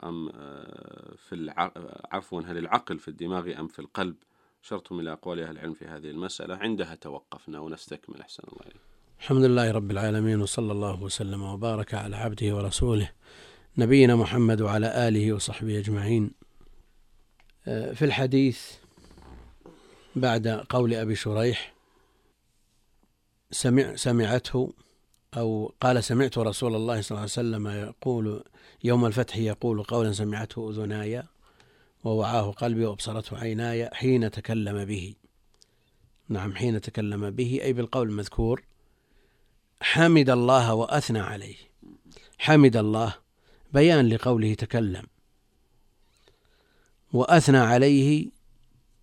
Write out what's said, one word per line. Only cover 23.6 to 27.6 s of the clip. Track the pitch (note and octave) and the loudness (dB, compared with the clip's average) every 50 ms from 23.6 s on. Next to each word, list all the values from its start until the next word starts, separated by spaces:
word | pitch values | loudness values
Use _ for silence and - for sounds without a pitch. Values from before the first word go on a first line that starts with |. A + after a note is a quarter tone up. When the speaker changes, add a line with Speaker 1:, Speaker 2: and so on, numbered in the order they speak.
| - C3 B2 C3+ C3 - - | 2 4 4 4 4 2 -2
Speaker 2:
سمعته | - - C3 A#2+ A#2 A2 G#2 A#2+ B2 - - - B2+ C3 - - _ _ _ _ _ _ _ _ _ _ _ - | -4 -2 0 2 2 2 2 0 -2 -2 -2 -2 -2 -2 -4 -6 _ _ _ _ _ _ _ _ _ _ _ -6
أو | A#2 A#2 A2+ A2 G#2+ G#2+ - - - | -4 -2 -2 -2 -2 -4 -6 -6 0
قال: | - B2+ B2+ A#2+ G#2 | 2 2 4 2 2
"سمعت | - A#2+ B2 C#3 B2+ - | 2 2 2 2 2 0
رسول | A#2 A2+ G#2+ G2+ - B2+ A#2+ A2+ | 0 -2 -2 -2 -2 -2 -2 -2
الله | A2 A2+ A#2 A#2+ A2 | -2 -2 -2 -2 -4
صلى | G2+ - | -4 -6
الله | A2 G#2 | -6 -8
عليه | G#2+ G2+ | -6 -6
وسلم | - B2 A#2+ A#2 A2 G#2+ | -4 -4 -2 -2 -2 -4